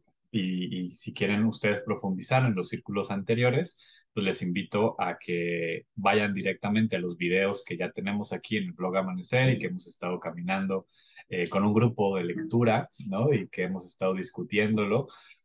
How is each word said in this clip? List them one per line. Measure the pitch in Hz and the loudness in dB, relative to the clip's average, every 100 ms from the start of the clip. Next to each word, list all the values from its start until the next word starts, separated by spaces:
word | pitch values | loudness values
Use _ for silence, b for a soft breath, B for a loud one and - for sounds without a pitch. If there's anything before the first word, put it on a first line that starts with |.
| _ _ _ | _ _ _
Y, | 110 92 90 90 92 90 | -2 -2 -2 -2 -4 -6
y | - | -8
si | - | -10
quieren | - 98 101 110 | -2 0 2 2
ustedes | 110 107 101 | 2 0 0
profundizar | - 104 98 92 - 131 | -2 -4 -2 -4 2 4
en | 127 95 | 4 2
los | 90 | -2
círculos | 117 - 101 95 | -6 -4 -4 -2
anteriores, | 101 95 117 123 131 175 B B B _ | -2 0 2 4 2 0 B B B _
pues | - 98 | -2 -2
les | 90 | 0
invito | 90 90 87 104 113 - | -2 -2 -2 2 2 2
a | 90 85 | -2 -4
que | - 87 85 85 82 85 - | -4 -2 -2 -2 -2 -4 -8
vayan | - 98 104 104 | 0 4 4 2
directamente | 95 92 95 101 104 110 92 | 0 -2 -2 0 2 2 0
a | |
los | 90 85 | -2 -2
videos | 87 92 98 101 | 0 2 2 0
que | - 87 | -6 -6
ya | 87 | -6
tenemos | - 95 104 107 | -4 -4 -4 -4
aquí | 90 - 107 | -6 -4 -4
en | 92 | -4
el | |
blog | 85 92 95 | -4 -2 0
Amanecer | 92 90 90 123 131 | -2 -4 0 2 4
y | 120 | 2
que | 90 | -2
hemos | 90 - | -6 -10
estado | - 87 90 | -8 -6 -4
caminando, | 85 85 87 95 98 95 - B B B - | -6 -6 -2 -2 0 -2 -4 B B B -8
eh, | 90 85 | -4 -2
con | 95 | 2
un | 104 | 4
grupo | 107 120 - 101 95 | 4 4 4 0 0
de | |
lectura, | 87 87 - 117 117 110 - - 107 | -2 -4 -2 2 4 4 0 -10 -6
¿no? | 95 135 | 0 2
Y | 104 90 | 2 0
que | - | -4
hemos | 90 92 87 | -4 -4 -8
estado | - 95 95 | -4 -2 0
discutiéndolo, | 90 - 87 101 107 107 101 110 - B B B | -4 -8 -2 0 2 2 2 0 0 B B B